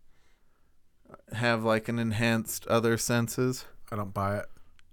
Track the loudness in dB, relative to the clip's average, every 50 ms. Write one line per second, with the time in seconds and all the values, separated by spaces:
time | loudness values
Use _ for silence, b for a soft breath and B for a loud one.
0 | -20 -20 -20 -20 -20 -20 -20 _ _ -20 _ _ _ _ _ -20 -20 _ _ _
1 | _ -20 -20 -20 _ -10 -4 0 2 2 2 2 4 2 2 2 2 0 -2 0
2 | 0 0 0 2 2 2 2 2 0 -2 -6 -8 -2 2 2 4 4 4 2 2
3 | 2 2 2 2 2 0 0 0 0 0 0 -2 -8 -12 -16 -16 -12 -8 -6 -6
4 | -6 -4 -2 -2 -2 0 -2 -2 -4 -8 -12 -16 -18 -20 -20 -20 -20 -20